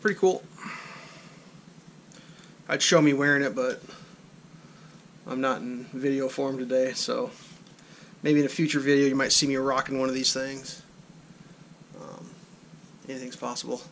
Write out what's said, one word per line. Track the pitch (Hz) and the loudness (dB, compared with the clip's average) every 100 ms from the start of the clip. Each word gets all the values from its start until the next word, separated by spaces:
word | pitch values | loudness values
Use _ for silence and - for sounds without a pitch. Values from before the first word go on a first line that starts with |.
Pretty | 214 190 | 0 4
cool. | 185 185 - - - - - - - - - - - - - - - - - - - - - - - | 2 2 -6 -14 -14 -12 -14 -18 -18 -20 -20 -20 -20 -20 -20 -20 -20 -20 -20 -20 -20 -20 -20 -20 -4
I'd | 143 | 0
show | - 170 | 6 6
me | 151 | 6
wearing | 139 143 143 | 6 4 4
it, | 139 | 2
but | 123 127 - - - - - - - - - - - - - - - - | 0 -2 -2 -10 -20 -20 -20 -20 -20 -20 -20 -20 -20 -20 -20 -20 -20 -10
I'm | 127 | -2
not | 135 123 | 0 -2
in | 123 123 131 | -4 -8 -10
video | 135 139 135 131 | -4 -2 0 -2
form | 131 135 135 | -2 -2 -2
today, | 123 127 131 | 0 2 2
so | 120 - 123 123 - - - - - - - - - | 0 -4 -4 -4 -10 -20 -20 -20 -20 -20 -20 -20 -6
maybe | 147 147 | 2 4
in | 143 | 4
a | |
future | - 156 147 | 0 0 0
video | 139 143 139 | 4 4 6
you | |
might | 131 131 | 4 2
see | - 143 | 2 2
me | 135 | 0
rocking | 135 131 135 135 | 0 0 -2 -2
one | 131 | -2
of | |
these | 131 127 | 0 -2
things. | 135 135 135 135 - - - - - - - - - - - - - | -2 -4 -8 -12 -16 -18 -20 -20 -20 -20 -20 -20 -20 -20 -20 -20 -18
Um, | - - - - - - - - - - - | -18 -16 -18 -20 -20 -20 -20 -20 -20 -20 -14
anything's | 135 127 - | -12 -12 -8
possible. | 120 120 - 123 - | -8 -6 -6 -8 -10